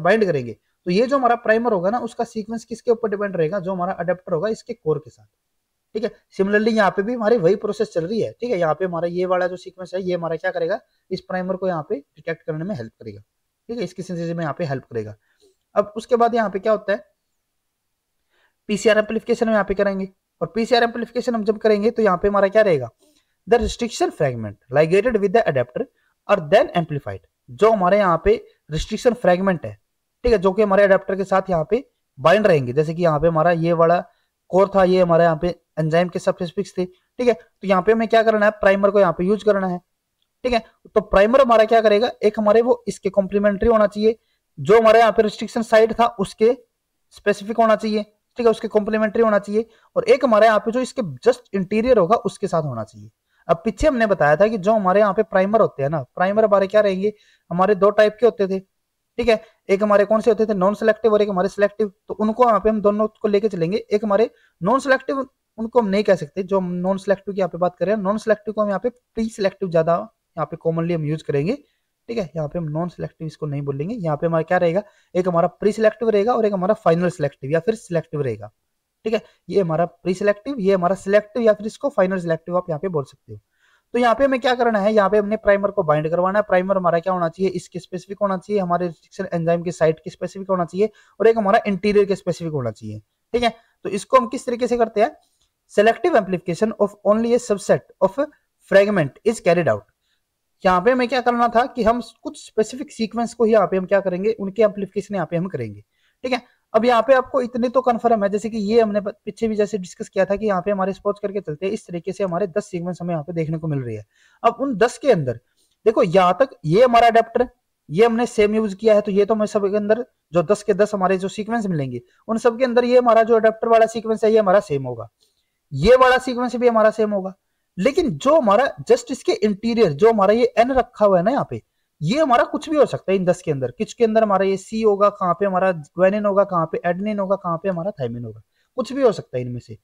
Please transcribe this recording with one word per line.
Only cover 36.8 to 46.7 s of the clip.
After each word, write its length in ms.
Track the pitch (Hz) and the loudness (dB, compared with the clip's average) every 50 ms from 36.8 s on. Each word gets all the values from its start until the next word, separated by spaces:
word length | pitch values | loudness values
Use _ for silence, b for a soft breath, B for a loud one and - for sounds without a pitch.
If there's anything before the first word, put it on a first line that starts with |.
| 180 | -8
ठीक 440 | 180 - _ _ _ _ - 254 240 | -8 -8 _ _ _ _ -2 0 0
है। 60 | 220 | 0
तो 320 | - - _ _ _ - | 0 -4 _ _ _ -2
यहाँ 160 | 190 196 185 175 | 0 0 0 2
पे 100 | 214 226 | 2 0
हमें 140 | 226 226 220 | 0 0 2
क्या 140 | - 226 214 | 2 2 4
करना 240 | 226 220 214 208 | 2 2 2 2
है, 40 | 214 214 - | 0 0 2
प्राइमर 300 | - 196 196 196 196 202 | 2 2 2 4 2 2
को 100 | 196 208 | 4 4
यहाँ 120 | 196 170 160 - | 2 2 2 -2
पे 60 | 180 | -2
यूज़ 200 | 185 214 202 202 | -2 -2 0 0
करना 220 | 208 196 196 190 | 0 0 0 -2
है, 120 | 185 180 175 - _ _ _ _ _ _ _ _ _ _ _ - | -4 -6 -8 -10 _ _ _ _ _ _ _ _ _ _ _ -6
ठीक 80 | 254 240 | -2 -2
है। 100 | 226 220 b b b _ - _ | -2 -4 b b b _ -4 _
तो 60 | 220 - | -2 -2
प्राइमर 380 | - - 190 202 220 247 277 | 2 4 4 4 6 6 4
हमारा 240 | 269 240 233 220 220 | 4 6 4 4 4
क्या 160 | 214 226 226 | 4 4 2
करेगा, 300 | 214 214 208 208 247 240 - - - | 4 4 2 2 2 -2 -4 -2 -2
एक 160 | 214 - 226 | -2 0 0
हमारे 240 | 214 208 208 226 233 | 0 2 2 2 2
वो 200 | 247 254 - _ 208 | 2 -2 -2 _ -10
इसके 220 | - - - 196 | -10 -6 -8 0
कॉम्प्लीमेंट्री 580 | - 202 196 185 196 202 202 208 202 185 220 233 | 0 0 0 0 -2 0 0 0 0 0 0 2
होना 180 | 226 214 208 | 2 2 2
चाहिए, 320 | 202 - 208 214 220 233 - _ _ _ _ _ _ _ - | 0 0 0 0 0 0 -2 _ _ _ _ _ _ _ -10
जो 220 | 135 147 208 233 | 0 4 4 6
हमारे 180 | 226 220 220 226 | 6 6 6 6
यहाँ 140 | 233 220 196 | 6 4 2
पे 100 | 226 214 | 2 0
रिस्ट्रिक्शन 400 | 208 - - 233 202 - 240 220 | 0 -2 -6 -10 -8 -6 -8 -4
साइट 280 | - 226 220 226 220 220 - | 2 4 4 4 4 2 0
था 60 | 233 233 - - | -2 -2 0 -4
उसके 360 | 196 - - _ 220 226 269 269 _ _ | -6 -6 -2 _ 2 2 2 0 _ _